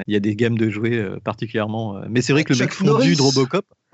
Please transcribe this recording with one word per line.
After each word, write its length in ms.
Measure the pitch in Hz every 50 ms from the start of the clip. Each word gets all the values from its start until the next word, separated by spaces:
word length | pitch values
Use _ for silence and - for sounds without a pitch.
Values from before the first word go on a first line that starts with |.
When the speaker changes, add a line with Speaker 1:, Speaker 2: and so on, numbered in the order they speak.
| 95
Speaker 1:
Il 60 | - 104
y 40 |
a 20 | 104
des 140 | 101 113 104
gammes 220 | 104 120 117 117
de 120 | 110 113 110
jouets, 280 | 101 104 113 113 120
euh, 220 | 117 104 95 98 95 -
particulièrement, 720 | 110 104 - 120 110 - 110 104 110 107 113 113 107 98
euh, 80 | 98 - 98
mais 120 | 110 123
c'est 120 | 123 - 139
vrai 100 | 151 156
que 100 | - 139
le 60 | 120
Speaker 2:
Chuck 60 | 127 147
Speaker 1:
mec 40 | -
fondu 160 | - 190 214
Speaker 2:
Norris. 260 | - 226 262 170 170
Speaker 1:
de 60 | 143
Robocop. 440 | 135 139 135 135 131 131 - 190 - _ _ _ _ _